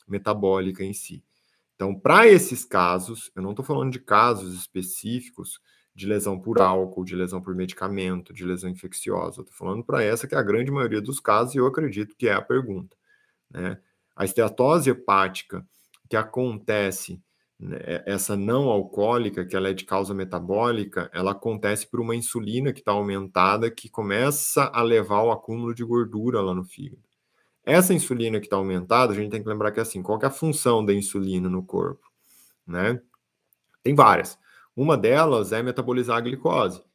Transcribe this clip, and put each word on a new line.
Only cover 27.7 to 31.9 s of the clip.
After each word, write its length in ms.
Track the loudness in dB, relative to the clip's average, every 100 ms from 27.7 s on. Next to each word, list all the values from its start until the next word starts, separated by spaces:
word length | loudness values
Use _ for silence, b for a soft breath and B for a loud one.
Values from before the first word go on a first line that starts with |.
| 6 6
insulina 460 | 2 0 -2 0 -2
que 100 | 0
tá 60 | -2
aumentada, 580 | 0 -2 2 4 4
a 20 | 2
gente 140 | -4
tem 140 | -4
que 40 | -4
lembrar 240 | -2 -2
que, 80 | 0
assim, 220 | -4 -4
qual 160 | -4 0
que 80 | -2
é 20 |
a 40 |
função 520 | -2 -2 0 2 2
da 80 | 4
insulina 560 | 0 0 -4 -2 -2 -2
no 160 | -4
corpo, 480 | -4 -4 -4